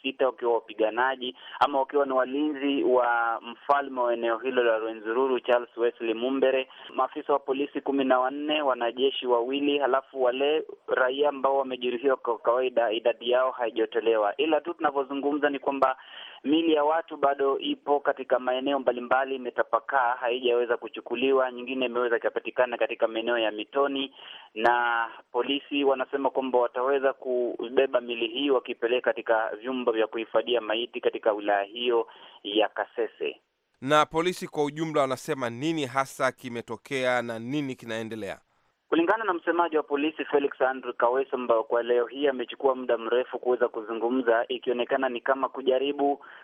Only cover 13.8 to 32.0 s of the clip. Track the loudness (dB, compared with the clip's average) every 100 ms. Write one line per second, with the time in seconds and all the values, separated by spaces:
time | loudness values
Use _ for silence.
13.8 | -2 0 2 4 2 0 0 0 0 -2
14.8 | -2 -2 -2 -2 -2 0 0 -2 -4 0
15.8 | 0 -2 -10 -18 -18 -8 0 2 4 2
16.8 | 2 0 -2 -2 0 2 0 0 -2 -6
17.8 | 0 0 0 -4 0 0 0 -2 0 0
18.8 | 0 0 2 0 0 -4 -4 -2 0 0
19.8 | 2 2 2 0 0 0 2 2 2 -2
20.8 | -4 -12 -8 -2 2 4 2 -2 -8 -4
21.8 | -2 0 0 0 0 -4 -4 -2 0 0
22.8 | -2 0 -2 -2 -2 0 0 -4 -4 -2
23.8 | 0 -2 -6 -10 -20 -20 -14 0 2 4
24.8 | 2 0 -2 -8 -6 -4 -2 -2 -4 0
25.8 | 2 2 0 -2 -2 -2 0 2 2 0
26.8 | 0 2 2 -2 -2 -2 -2 -4 -2 2
27.8 | 2 2 -2 -4 -4 -2 2 2 0 -4
28.8 | 0 0 0 -2 0 0 0 -6 -6 -2
29.8 | 0 2 0 -2 -2 -2 0 0 0 -2
30.8 | -4 -4 -2 0 0 0 0 0 0 -4
31.8 | 0 2